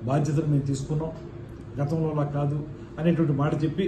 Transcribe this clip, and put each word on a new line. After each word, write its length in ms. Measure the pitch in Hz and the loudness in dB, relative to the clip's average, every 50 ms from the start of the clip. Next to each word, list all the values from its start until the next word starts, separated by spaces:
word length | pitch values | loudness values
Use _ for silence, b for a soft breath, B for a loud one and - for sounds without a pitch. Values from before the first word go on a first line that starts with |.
| 110 123 | 0 2
బాధ్యతను 380 | 135 151 - 156 143 151 156 147 147 | 2 2 2 2 2 2 2 4 2
మేము 120 | 139 127 - | 2 2 0
తీసుకున్నాం, 400 | 139 - - - 156 151 156 - - - - - - - - - - - - - - 135 | -2 -2 -2 -2 -2 -2 -2 -4 -6 -10 -12 -12 -12 -12 -14 -14 -14 -14 -14 -10 -4 -2
గతంలో 280 | 143 147 160 160 160 156 151 | 0 0 2 0 0 0 2
అలా 120 | 151 143 143 - | 0 0 0 0
కాదు 200 | 143 147 143 147 147 147 - - B B B B - | 0 0 0 0 -2 -4 -6 -10 B B B B 0
అనేటువంటి 340 | 156 170 165 147 165 147 143 131 | 2 4 4 4 4 4 4 2
మాట 120 | 131 120 - 131 156 | 2 2 2 2 0
చెప్పి 220 | 156 - - 196 | 0 0 0 -2